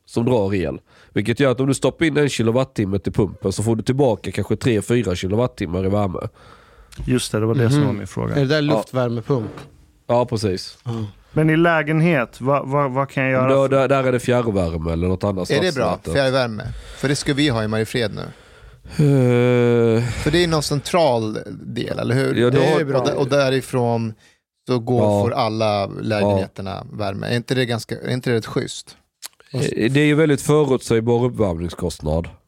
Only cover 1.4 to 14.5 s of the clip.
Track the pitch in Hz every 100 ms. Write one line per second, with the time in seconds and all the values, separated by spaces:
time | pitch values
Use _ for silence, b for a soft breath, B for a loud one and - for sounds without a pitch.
1.4 | 139 120 135 131 135 - 165 143 143 -
2.4 | 113 120 131 - 95 98 98 - 95 -
3.4 | 95 - 110 113 - 131 135 101 92 98
4.4 | 95 110 131 107 - 123 101 87 92 104
5.4 | 123 - 90 92 95 104 101 78 - _
6.4 | B B B B B - - 127 - 110
7.4 | 110 113 117 143 139 110 101 117 117 123
8.4 | 131 151 147 110 - 127 120 117 110 135
9.4 | 104 - - _ _ _ - 120 123 110
10.4 | 104 92 - - 120 117 107 - _ 143
11.4 | 156 160 170 160 151 160 170 147 113 -
12.4 | 123 143 131 143 143 127 135 143 131 131
13.4 | 131 135 135 135 135 139 131 127 123 123
14.4 | 117